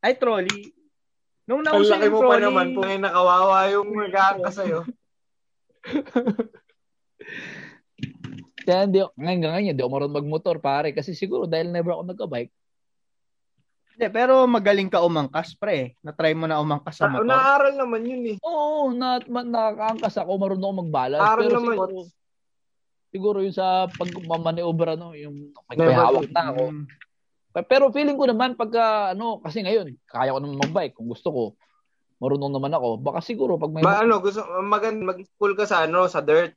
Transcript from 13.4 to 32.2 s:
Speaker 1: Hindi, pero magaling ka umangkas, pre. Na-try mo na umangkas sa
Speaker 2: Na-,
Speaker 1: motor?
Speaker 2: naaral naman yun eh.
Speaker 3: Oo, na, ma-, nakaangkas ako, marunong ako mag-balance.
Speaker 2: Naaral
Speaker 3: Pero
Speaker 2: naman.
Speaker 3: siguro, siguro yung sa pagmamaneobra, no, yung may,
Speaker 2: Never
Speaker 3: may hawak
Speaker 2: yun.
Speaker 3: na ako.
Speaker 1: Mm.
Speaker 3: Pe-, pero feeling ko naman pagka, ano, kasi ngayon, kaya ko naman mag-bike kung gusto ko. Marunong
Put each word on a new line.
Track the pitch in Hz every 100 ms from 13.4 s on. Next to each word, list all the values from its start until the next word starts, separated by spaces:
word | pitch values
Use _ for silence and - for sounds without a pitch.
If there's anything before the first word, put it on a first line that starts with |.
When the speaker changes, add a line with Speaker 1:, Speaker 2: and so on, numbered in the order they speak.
| _ _ _ _ _ _
Speaker 1:
Hindi, | 226
pero | 220 247 262
magaling | 254 240 202 202 190
ka | 190
umangkas, | 175 165 139 147 170
pre. | - 202 165 127 _
Na-try | 151 151 160
mo | 160
na | 160 156
umangkas | 151 147 - 156
sa | 202
Speaker 2:
Na-, | -
Speaker 1:
motor? | 226
Speaker 2:
naaral | 262 262 277 277 277
naman | 254 226
yun | 233 254 233
eh. | 202
Speaker 3:
Oo, | 311 339 294 302 277
na, | 240 254 247
ma-, | 240 240 240
nakaangkas | 233 220 214 214 220 214 202
ako, | 180 196
marunong | 196 190 190
ako | 196
mag-balance. | 170 147 127 143
Speaker 2:
Naaral | 202 226
Speaker 3:
Pero | 233 240
Speaker 2:
naman. | 233
Speaker 3:
siguro, | 220 185 185 175 _ _ _ _ _ _ _ _ _ _
siguro | 196 196 202
yung | 196 190
sa | 185 185 185
pagmamaneobra, | - 180 180 165 165 165 165 175 165 160 160
no, | 170
yung | 156 147 143 147 -
may, | _ 123
Speaker 2:
Never | 165
Speaker 3:
may | 127
hawak | 123 139 139
Speaker 2:
yun. |
Speaker 3:
na | 151 -
ako. | - 127
Speaker 1:
Mm. | 151 147 - - _ _ _ _
Speaker 3:
Pe-, | - -
pero | 262 269
feeling | 269 294 277
ko | 269
naman | 220 254
pagka, | 247 226 233 226 214 202
ano, | 185 233 220
kasi | 165 170
ngayon, | 185 220 170 127
kaya | _ 117 131
ko | 135
naman | 143 139
mag-bike | 143 165 151
kung | _ 113
gusto | 120 -
ko. | 143 110 - _ _ _ _ _
Marunong | _